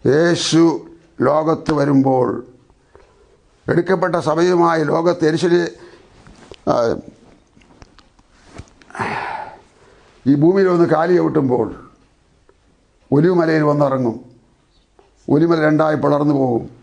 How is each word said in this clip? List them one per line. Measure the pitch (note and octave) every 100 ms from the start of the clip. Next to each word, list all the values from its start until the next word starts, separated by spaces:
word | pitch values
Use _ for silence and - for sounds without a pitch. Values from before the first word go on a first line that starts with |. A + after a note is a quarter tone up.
| B2+
യേശു | C#3+ F3 E3 - D#3 E3 C#3+ - - _ -
ലോകത്ത് | B2 D3+ D#3 D#3+ D#3+
വരുമ്പോൾ, | D3+ C#3+ C#3 C3+ C3 A#2+ A#2 - - _ _ _ - _ _ _ _ _ _ -
എടുക്കപ്പെട്ട | D#3 F3 F#3 F3+ E3+
സഭയുമായി | D3+ D#3 F3+ F3+ E3+ E3
ലോകത്ത് | D3 D#3 E3+ E3+
യെരൂശലേ-, | D#3 D#3 F3 F3 E3 - - - - _ - - - - -
ആ, | B2 A#2 E2 - - - _ _ _ _ _ - _ _ _ _ _ - - - _ _ - - - - - - - _ _ _ _ _ _ B2
ഈ |
ഭൂമിയിൽ | C#3+ D#3+ F#3+ F#3+
വന്ന് | F3 E3+
കാലി | D3+ E3+
ചവിട്ടുമ്പോൾ | F3+ E3 D3 C3+ B2 G#2+ - - _ _ _ _ _ _ _ _ _ _ _ _
ഒലിവുമലയിൽ | C#3 E3+ F3+ D#3+ D#3
വന്നിറങ്ങും. | D3+ D3 C#3+ C3 A#2+ G#2+ - - _ _ _ _ _ _ _ _ -
ഒലിവുമല | C#3+ E3+ E3
രണ്ടായി | D3+ D3+ D#3 D3+
പിളർന്നു | C#3+ D3 D3
പോകും. | C#3+ C3 A#2+ - -